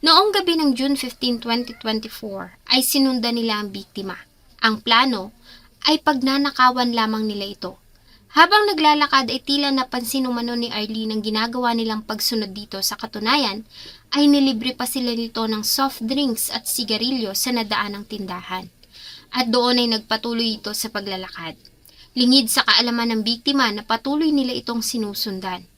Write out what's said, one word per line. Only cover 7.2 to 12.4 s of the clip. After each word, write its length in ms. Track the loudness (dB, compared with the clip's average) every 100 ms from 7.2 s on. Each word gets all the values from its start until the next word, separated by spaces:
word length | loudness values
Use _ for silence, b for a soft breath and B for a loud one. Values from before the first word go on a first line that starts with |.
| -2
nila 240 | -4 -8
ito. 240 | -8 -10 -12 _ _ b b b 6
Habang 320 | 6 8 4
naglalakad 560 | 4 4 4 4 2 2
ay 160 | -4
tila 320 | -2 0 2
napansin 560 | 0 -2 -4 -4 -2 0
umano 240 | -2 -2
ni 160 | -4 -4
Arlene 480 | -4 -6 -4 -4 -4
ang 40 | -2
ginagawa 480 | -2 -2 0 0
nilang 320 | 2 0 -2 -4
pagsunod 480 | -4 -2 -2